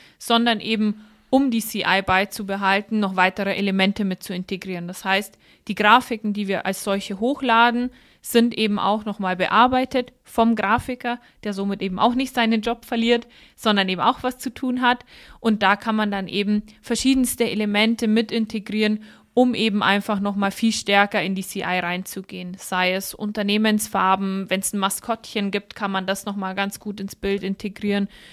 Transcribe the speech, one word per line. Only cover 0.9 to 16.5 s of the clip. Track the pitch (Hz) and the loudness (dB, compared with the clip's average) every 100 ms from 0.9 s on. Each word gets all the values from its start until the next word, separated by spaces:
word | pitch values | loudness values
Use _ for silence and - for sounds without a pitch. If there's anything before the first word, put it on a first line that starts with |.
| 208 - _ - | -2 -10 _ 0
um | 262 277 | 2 4
die | 226 | 0
C | - 208 | -2 -2
I | 165 190 | 0 2
beizubehalten, | 190 185 202 - 196 196 196 196 208 220 | 2 2 0 -4 -6 -2 0 0 0 -2
noch | 196 185 | 0 2
weitere | 185 202 196 | 2 2 -4
Elemente | 190 196 190 196 202 | -2 0 2 2 2
mit | 196 185 | -2 -4
zu | - | -8
integrieren. | 180 185 190 190 175 175 | -8 -6 -8 -8 -10 -10
Das | 185 | -8
heißt, | 254 196 214 _ _ _ - | -2 0 -2 _ _ _ -8
die | |
Grafiken, | 202 208 247 - 226 214 | 2 6 6 4 -6 -4
die | 202 196 | -4 -2
wir | 190 - | -2 -2
als | 190 | -4
solche | 208 196 - 190 | -2 -4 -4 -4
hochladen, | 233 285 254 226 240 240 247 - _ _ | -2 -2 2 4 4 2 -4 -8 _ _
sind | - 233 233 214 | 0 4 4 2
eben | 214 208 | 0 2
auch | 196 214 214 | 0 0 -2
nochmal | 202 185 185 | -4 -2 0
bearbeitet | 180 208 254 254 262 262 247 _ | 2 4 4 4 0 -2 -4 _
vom | - - 226 226 | -6 2 2 2
Grafiker, | 202 240 - 247 240 240 _ _ | 2 0 -2 -6 -6 -6 _ _
der | 214 | -6
somit | 196 196 196 | -4 -4 -2
eben | 196 185 | -4 2
auch | 233 | 2
nicht | 247 262 | 2 -2
seinen | 247 226 226 | 0 2 2
Job | 226 240 | 0 -4
verliert, | - 240 226 240 - - - - | -4 0 2 2 0 -20 -20 -4
sondern | 220 202 190 | 0 2 2
eben | 180 | 2
auch | 220 262 | 0 0
was | 254 247 | -2 -6
zu | 254 | -8
tun | - 254 247 | -6 -4 0
hat. | 247 247 - - - - | 2 0 -4 -20 -20 -4
Und | 226 214 | 0 2
da | 196 202 | 2 2
kann | 226 214 | 0 -2
man | 208 | -2
dann | 202 190 | -4 -4
eben | 196 202 | -4 0